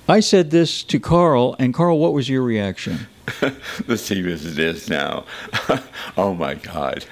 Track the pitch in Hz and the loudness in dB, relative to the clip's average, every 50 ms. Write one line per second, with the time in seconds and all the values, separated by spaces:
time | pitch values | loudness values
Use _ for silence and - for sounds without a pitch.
0 | - - 180 214 208 - 208 190 170 147 156 170 165 156 - - - - - 127 | 0 4 4 4 4 6 4 4 4 4 4 4 4 2 0 -4 -4 -2 -2 -2
1 | - - 165 175 175 165 139 120 123 127 - - 131 127 123 - 170 175 165 151 | 2 2 4 4 6 6 6 4 4 2 2 0 0 0 2 2 2 2 4 4
2 | 160 170 151 143 123 127 135 131 127 120 113 107 101 98 92 - - - - - | 2 2 2 0 0 0 0 0 0 0 0 0 0 -2 -4 -6 -6 -6 -6 -6
3 | 113 - - - - - - - - 135 131 - - - - - - - 117 104 | -8 -12 -16 -14 -12 -12 -6 -4 -4 -4 -4 -6 -10 -10 -10 -6 -2 -2 -2 -2
4 | - - 104 95 90 87 85 76 76 85 78 76 80 82 82 - - - 80 71 | -2 -2 -4 -2 -2 -2 -4 -4 -6 -6 -2 0 0 0 0 -4 -6 -4 -4 -2
5 | 71 71 - - - - - - - - - - - - 135 135 - - - - | -2 -2 -4 -6 -8 -12 -14 -16 -12 -8 -8 -4 -2 -2 -2 -2 -4 -8 -14 -14
6 | - - - - 95 101 92 82 78 69 - - - 92 85 78 69 65 71 80 | -14 -6 -2 0 0 0 0 0 -2 -4 -4 -6 -10 -10 -6 -4 -4 -4 -4 -6
7 | - - | -10 -8